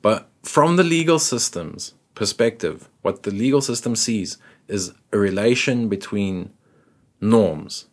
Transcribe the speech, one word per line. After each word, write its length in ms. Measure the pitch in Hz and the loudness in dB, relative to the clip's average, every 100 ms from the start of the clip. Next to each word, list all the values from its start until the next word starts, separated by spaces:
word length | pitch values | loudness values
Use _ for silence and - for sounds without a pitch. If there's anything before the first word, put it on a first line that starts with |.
But 280 | 104 107 - _ | 2 0 -4 _
from 340 | - - 156 175 | -2 2 4 4
the 80 | |
legal 360 | 170 165 165 160 | 2 2 2 2
system's 720 | - 120 - 87 82 - - _ _ - | 2 -2 -4 -6 -10 -12 -16 _ _ -6
perspective, 720 | 107 - 117 113 82 78 - _ | -6 0 0 0 -6 -6 -16 _
what 180 | - 95 | -6 -4
the 100 | 104 | -6
legal 300 | 101 127 139 | -2 2 2
system 340 | 139 120 127 113 | 0 -4 -4 -2
sees 440 | - 110 90 - - _ - | -2 -2 -4 -10 -18 _ -8
is 260 | 104 90 - _ | -6 -6 -12 _
a 60 | 107 | 0
relation 680 | 101 95 110 123 - 123 113 | 2 2 2 2 0 0 -2
between 640 | 98 - 104 98 92 87 _ _ _ _ _ _ _ | -4 -4 -4 -2 -4 -8 _ _ _ _ _ _ _
norms. 640 | 104 113 95 76 - - - | 4 4 4 0 -10 -14 -16